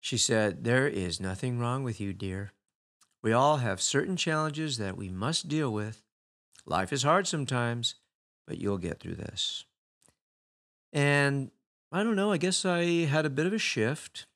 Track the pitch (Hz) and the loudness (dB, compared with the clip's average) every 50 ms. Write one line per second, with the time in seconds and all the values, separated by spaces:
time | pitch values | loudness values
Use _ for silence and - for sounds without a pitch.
0 | _ - - 117 - - 117 110 107 104 92 - - 113 120 127 131 147 - 90 | _ -4 -2 0 0 2 4 4 4 2 0 0 0 2 2 4 4 2 0 -2
1 | 95 90 82 80 92 95 92 95 - 127 123 120 120 120 123 131 139 127 110 - | -4 -4 -4 -4 -4 -4 -4 -4 -4 -4 -4 -2 -2 -2 -2 -4 -4 -6 -6 -4
2 | 104 98 95 95 101 98 92 95 98 101 - _ _ _ _ _ _ _ _ _ | -6 -6 -6 -6 -6 -6 -6 -6 -8 -10 -14 _ _ _ _ _ _ _ _ _
3 | _ _ _ _ _ 110 113 120 131 143 151 147 123 113 98 95 - - - 135 | _ _ _ _ _ 2 4 6 6 4 4 4 2 0 0 0 -2 0 0 0
4 | 151 - 190 175 - - 160 156 156 156 151 147 160 156 139 120 110 98 92 90 | 0 0 -2 -2 0 0 0 0 0 -2 -2 -4 -4 -4 -4 -2 -4 -4 -4 -6
5 | 101 95 92 92 101 123 165 160 - 160 143 156 156 135 110 107 104 107 110 - | -8 -8 -6 -4 -2 -2 -2 -2 -2 -2 -2 0 0 0 0 -2 -4 -4 -8 -12
6 | _ _ _ _ _ _ _ _ _ _ _ - - - - 85 95 92 - 139 | _ _ _ _ _ _ _ _ _ _ _ -20 -10 -2 0 0 0 0 0 0
7 | 123 147 160 185 202 180 - 165 143 120 135 123 120 117 117 120 117 - - _ | 4 4 4 4 4 2 -2 -2 -2 0 0 0 0 0 -2 -2 -2 -4 -4 _
8 | _ _ _ _ _ _ _ _ _ - - 85 85 101 101 95 87 87 78 - | _ _ _ _ _ _ _ _ _ -12 -10 -6 -2 -2 -2 -2 -2 -4 -6 -6
9 | - 82 85 80 78 - - - - - - - - _ _ _ _ _ _ _ | -8 -10 -10 -8 -8 -10 -6 -4 -4 -4 -4 -8 -12 _ _ _ _ _ _ _
10 | _ _ _ _ _ _ _ _ _ _ _ _ _ _ _ _ _ _ - 151 | _ _ _ _ _ _ _ _ _ _ _ _ _ _ _ _ _ _ 0 2
11 | 143 143 143 143 143 143 139 139 135 - _ _ _ _ _ _ _ _ - 170 | 4 4 6 6 4 4 2 0 -2 -4 _ _ _ _ _ _ _ _ -4 -2
12 | 202 233 226 196 196 208 208 170 147 180 185 - - 190 180 170 175 170 170 170 | 0 0 0 2 2 2 2 2 0 0 0 0 0 0 0 2 2 2 2 2
13 | 170 151 139 156 156 156 135 135 156 175 202 220 - - - - 107 110 139 156 | 2 4 4 2 2 2 0 0 0 0 0 0 -2 -2 0 2 2 2 0 -2
14 | - - _ - - _ _ | -6 -14 _ -16 -16 _ _